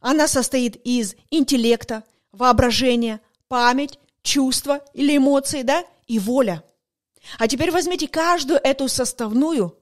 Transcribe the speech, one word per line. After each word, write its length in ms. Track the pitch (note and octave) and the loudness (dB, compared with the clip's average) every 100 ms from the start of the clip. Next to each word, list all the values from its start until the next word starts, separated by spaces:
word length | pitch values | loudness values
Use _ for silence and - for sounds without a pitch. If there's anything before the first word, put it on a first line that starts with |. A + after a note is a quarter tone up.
Она 280 | A#3+ C#4+ D#4 | 0 2 2
состоит 480 | C#4 B3 C4 A#3+ - | 0 0 -2 -2 -6
из 380 | - B3 G#3+ - _ | -4 -2 -2 -8 _
интеллекта, 720 | D#4+ C4 C4+ A3+ A#3 - A3 A3 _ _ | -2 2 2 2 0 -2 -12 -12 _ _
воображения, 880 | G3 B3+ A#3+ B3 A3 B3+ A#3+ A#3 G#3+ _ _ _ | 0 2 4 4 2 0 0 -2 -6 _ _ _
память, 500 | B3 A#3+ B3+ C#4+ - _ _ | 0 2 0 -2 -10 _ _
чувства 580 | - C#4+ C4 B3 C#4 C#4+ C#4+ | -4 0 0 -2 -2 -4 -4
или 220 | - C#4 D4 | -2 2 4
эмоции, 460 | C4+ C#4 C#4 D4 | 4 2 0 -4
да, 220 | B3 D4+ F4 _ _ | 0 -2 -2 _ _
и 120 | A3+ | -4
воля. 440 | G3 B3 A#3+ E3+ - _ _ _ _ _ - - | 0 0 0 -2 -10 _ _ _ _ _ -20 -4
А 80 | A3+ | -2
теперь 240 | A#3+ D#4+ | 0 -2
возьмите 380 | F4 F4 F4+ D#4+ | -2 -2 -4 -4
каждую 500 | D#4+ E4 F4 C4+ D4+ | -2 0 0 0 0
эту 260 | C4 C4+ C4+ | 0 -2 -2
составную 880 | - A#3+ - A3+ A3+ D4+ D#4 F3+ - | -2 -4 -6 -4 0 0 0 -2 -6